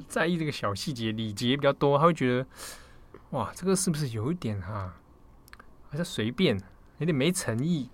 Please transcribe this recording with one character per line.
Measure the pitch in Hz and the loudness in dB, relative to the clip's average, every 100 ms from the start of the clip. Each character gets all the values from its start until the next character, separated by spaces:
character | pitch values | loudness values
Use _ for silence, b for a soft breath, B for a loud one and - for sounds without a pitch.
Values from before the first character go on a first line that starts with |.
| - | -4
在 | 233 165 | 0 2
意 | 175 | 0
这 | |
个 | 151 | -2
小 | - 107 | -2 -2
细 | 98 - | -2 -4
节、 | 123 113 | -2 -2
礼 | 110 110 | -2 -4
节 | 104 120 143 | -2 0 2
比 | |
较 | 143 | 2
多， | 143 143 139 | 4 4 6
他 | 165 | 4
会 | |
觉 | 160 127 123 | 4 2 0
得， | 131 B B B B B B - - | -2 B B B B B B -20 -8
哇， | 139 101 - | -6 -4 -4
这 | 180 | 0
个 | 190 | 2
是 | 190 | 2
不 | 151 | 0
是 | 143 | -2
有 | 113 117 | -2 -2
一 | 180 | -2
点 | 120 101 | -2 -4
哈， | 90 107 92 87 - - - - - - - - - | -6 -6 -8 -12 -20 -20 -20 -20 -20 -20 -20 -20 -10
好 | 147 | -6
像 | |
随 | 170 - 110 | -4 -2 -2
便， | - 175 98 - - - - | 2 2 2 -4 -16 -16 -4
有 | 156 | 0
点 | |
没 | 147 147 | 2 2
诚 | 185 - 113 | 0 -2 0
意。 | 151 165 117 | 0 0 -4